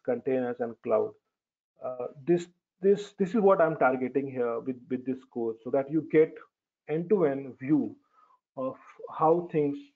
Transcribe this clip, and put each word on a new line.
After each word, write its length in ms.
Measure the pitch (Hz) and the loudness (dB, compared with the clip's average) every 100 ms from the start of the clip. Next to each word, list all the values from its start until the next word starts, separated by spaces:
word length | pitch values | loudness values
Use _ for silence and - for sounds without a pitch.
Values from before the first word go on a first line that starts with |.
| - | -4
containers, 500 | 120 135 131 120 120 | -4 -2 -2 -2 -4
and 160 | 117 113 | -8 -6
cloud. 300 | 120 110 107 - _ _ _ _ _ _ 127 | 0 0 0 -6 _ _ _ _ _ _ -10
Uh, 220 | 123 123 147 131 | -8 -10 -6 0
this, 220 | 170 - _ _ _ | 0 0 _ _ _
this, 320 | 196 202 - - | 2 2 -2 -4
this 120 | 180 | -2
is 120 | 233 | 4
what 200 | 196 190 | 6 6
I'm 160 | 160 151 | 4 4
targeting 520 | 131 131 123 135 139 | 2 2 -2 -2 -4
here 300 | 127 120 117 | -4 -2 -2
with, 160 | 123 127 123 | -6 -10 -6
with 160 | 127 127 | -6 -6
this 180 | 127 - | -8 -8
course, 260 | 123 113 110 | -6 -6 -6
so 60 | 127 | -4
that 180 | 135 135 | -2 -2
you 180 | 156 143 | -4 2
get 220 | 156 156 - - _ _ _ - | 4 4 0 -20 _ _ _ -8
end-to-end 680 | 156 175 208 151 135 135 113 | -4 0 2 2 -2 -8 -8
view 360 | 131 147 110 - _ _ _ _ _ - | 0 0 0 -8 _ _ _ _ _ -8
of 180 | 131 - - - - - | -8 -8 -18 -20 -12 0
how 300 | 156 175 175 | 4 4 2
things 260 | 160 143 143 - | -2 -2 -4 -12